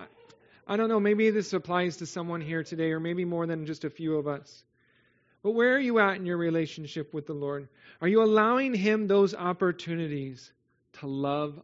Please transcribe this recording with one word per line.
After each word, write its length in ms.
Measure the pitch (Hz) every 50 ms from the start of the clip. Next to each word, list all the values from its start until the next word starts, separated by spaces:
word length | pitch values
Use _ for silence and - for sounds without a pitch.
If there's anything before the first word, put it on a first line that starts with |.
| - - _ _ - - - _ _ _ _ _ _ -
I 80 | 202
don't 120 | 208 226 220
know, 120 | 226 214
maybe 300 | 202 208 214 208 220 220
this 220 | 208 214 185 -
applies 440 | 196 180 - 170 175 180 180 180 -
to 100 | - 170
someone 340 | 147 - 180 170 170 170 165
here 220 | 156 151 165 165
today, 300 | 160 - 170 160 160 160
or 80 | 160 160
maybe 240 | 160 170 175 175 180
more 240 | 175 170 170 170 165
than 180 | 165 160 156
just 180 | 151 160 - -
a 60 | 151
few 260 | 147 - 165 156 156
of 120 | 151 143 147
us. 360 | 143 139 - - - - _ _ _ _ _ _ _ _ _ _ _ _ _ _ _ _
But 100 | - 202
where 220 | 226 233 233 247 254
are 60 | 277
you 180 | 269 247 233 226
at 180 | 202 196 190
in 80 | 185 185
your 120 | 175 175
relationship 760 | 170 170 165 160 165 160 151 - - 156 143 - 165 147 -
with 140 | - 151 143
the 60 | -
Lord? 360 | 156 147 143 143 143 143 139 - _ _ _ - - _
Are 60 | 160
you 160 | 175 208 220
allowing 520 | 220 214 214 214 214 226 247 254 269 262 247
him 340 | 196 190 214 214 214 214 190
those 260 | 196 202 196 185 -
opportunities 1160 | - 175 175 - - 202 180 170 175 - 165 170 165 165 156 147 143 135 135 131 123 - - _ _ _ _ _ _ _ _ - -
to 80 | - 139
love 520 | 135 139 139 143 143 147 151 151 147 143